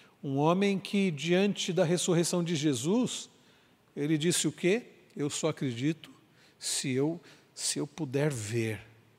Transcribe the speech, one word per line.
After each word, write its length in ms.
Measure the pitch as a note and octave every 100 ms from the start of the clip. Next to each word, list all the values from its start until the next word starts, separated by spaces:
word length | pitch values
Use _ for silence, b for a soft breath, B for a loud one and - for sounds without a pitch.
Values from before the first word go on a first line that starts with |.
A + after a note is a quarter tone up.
| B B
um 140 | D3 C3+
homem 420 | D3+ F#3 G3+ G3
que, 320 | - G3+ F#3+
diante 640 | C#3+ D#3+ F3+ G3+ - -
da 140 | E3+ D#3+
ressurreição 580 | F3 - E3+ E3+ F3+
de 140 | E3+ E3
Jesus, 720 | D#3 B2 C#3+ A3+ A3 - - b b b b b _ -
ele 220 | D3 D#3
disse 280 | E3 E3 D#3+
o 60 |
quê? 320 | - F3 A3+ - - _ -
"Eu 140 | C#3+
só 180 | - D#3+
acredito 640 | D3 C#3+ A#2 C#3+ D#3+ - - _ b b b
se 320 | - - C#3+
eu, 260 | B2+ D3 E3+ B B B -
se 240 | - C#3+
eu 80 | D3
puder 420 | - C#3+ C3+ D3+
ver." 520 | B2+ G#2 A#2+ A2+ G#2 - - _